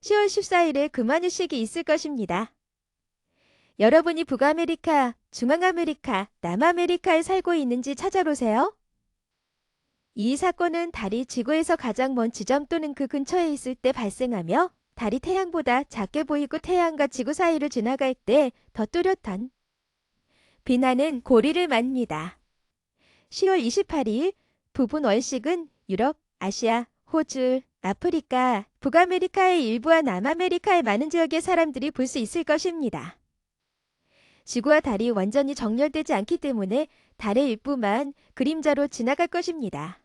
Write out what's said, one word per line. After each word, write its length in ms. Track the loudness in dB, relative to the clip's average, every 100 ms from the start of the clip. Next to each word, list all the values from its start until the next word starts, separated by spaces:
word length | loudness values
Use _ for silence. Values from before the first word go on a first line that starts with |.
시월 280 | 2 2 2
십사 360 | 0 0 2
일에 240 | 2 2 -2
금환일식이 720 | 0 0 0 0 -2 -4 -4
있을 240 | -4 -6
것입니다. 680 | 0 0 0 -6 -4 -4 -6 _ _ _ _ _ _ _ _ _ _ _ _ _
여러분이 440 | 6 6 4 -2
북아메리카, 920 | -4 2 2 2 -2 -2 0 2 2 -4 _
중앙아메리카, 960 | -6 0 2 2 2 -2 -4 -4 -4 -4 _
남아메리카에 840 | -6 2 2 2 0 0 2 0
살고 320 | 2 -2 0
있는지 400 | 0 0 -2 -4
찾아보세요. 800 | -4 -2 0 0 0 0 2 0 -4 _ _ _ _ _ _ _ _ _ _ _ _ _ -4
이 200 | -2 0
사건은 540 | -2 0 -2 -2 -4
달이 360 | -6 -4 -4 -4
지구에서 500 | -6 0 0 2 -2
가장 400 | -2 -2 -2 0
먼 160 | -2
지점 340 | -4 -2 -2 0
또는 260 | -4 -4
그 140 | -6 -4
근처에 460 | -4 -2 0 0
있을 240 | -2 -6 -2
때 160 | -2
발생하며 800 | 0 -4 -4 -4 -4 0 0 0 _ _ -6
달이 240 | -4 -4
태양보다 640 | -2 -2 -2 -2 0 0
작게 400 | -2 -8 -6 -4
보이고 340 | -2 -2 -2 -6
태양과 480 | 0 2 2 0 -2
지구 260 | -2 -6
사이를 360 | 0 0 2 -2
지나갈 460 | -2 -2 0 -2
때 360 | -4 2 4 4 _ _
더 140 | -6 -4
뚜렷한 640 | 0 0 0 -4 -8 -10 _ _ _ _ _ _ _ _ _ _ _
빛나는 560 | 0 2 4 2 0 -2
고리를 440 | 4 4 6 2 0
만듭니다. 720 | 0 0 -2 -4 -6 -8 -14 _ _ _ _ _ _ _ _ _
시월 280 | -2 2 2
이십팔일 760 | 2 0 -2 -2 -2 0 -2 -4 _ _ _
부분 320 | -2 -2 0
월식은 640 | 2 2 0 -6 -2 -4 -4 _ _
유럽, 280 | -2 0 -2 _ _
아시아, 480 | -8 -2 0 0 -4 _ _
호주, 480 | -2 -2 -2 0 0 -4 _
아프리카, 880 | -6 -2 -2 -2 -2 0 2 0 -4 _
북아메리카의 880 | 0 4 4 2 0 2 4 4 0
일부와 340 | -2 4 4
남아메리카의 800 | 4 -2 -2 -2 0 -2 2 2
많은 280 | 2 0 0
지역의 300 | 0 0 0
사람들이 500 | 0 2 2 -2 -6
볼 140 | -2 -4
수 120 | -2
있을 260 | -4 -4
것입니다. 720 | 0 0 0 -4 -4 -6 -12 -18 _ _ _ _ _ _ _ _ _ _ _ _ -8
지구와 320 | -4 4 4
달이 300 | 4 -2 0
완전히 440 | 0 2 0 0
정렬되지 600 | -2 -4 0 0 -2 -2
않기 240 | -2 -2 -4
때문에 480 | -2 -2 0 -2 -2 _ _ _
달의 320 | 0 2 2
일부만 640 | -2 -4 -2 0 0 -2 -10 _
그림자로 540 | -4 -2 0 0 2 0
지나갈 380 | -2 -2 0 0
것입니다. 720 | -2 -4 -6 -6 -8 -12 -14